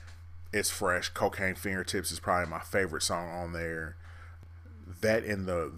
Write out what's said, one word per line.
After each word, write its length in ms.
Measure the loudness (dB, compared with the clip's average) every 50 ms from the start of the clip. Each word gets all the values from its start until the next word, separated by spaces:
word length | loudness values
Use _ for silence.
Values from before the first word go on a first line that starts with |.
| -12 -12 -12 -14 -12 -12 -12 -12 -6 -2 0
It's 160 | 2 2 2
fresh. 400 | 2 2 4 4 4 4 2 0
Cocaine 460 | 0 2 2 2 2 2 0 0 0
Fingertips 580 | 0 0 0 0 0 0 0 0 0 0 0 -2
is 80 | -2
probably 300 | 2 4 4 4 4 2
my 100 | -2 -4
favorite 420 | -4 0 2 2 4 4 2 0 0
song 280 | 2 2 2 0 -2
on 220 | -4 -4 -4 -2 -2
there. 440 | -2 -2 -2 -2 -2 -4 -6 -6 -10 -12 -14 -14 -14 -14 -14 -14 -14 -14 -14 -16 -16 -14 -14 -14 -14 -12 -12 -6 0
That 240 | 4 4 4 4 4
and 220 | 2 0 0 2
the, 260 | 2 2 2 2 0 -2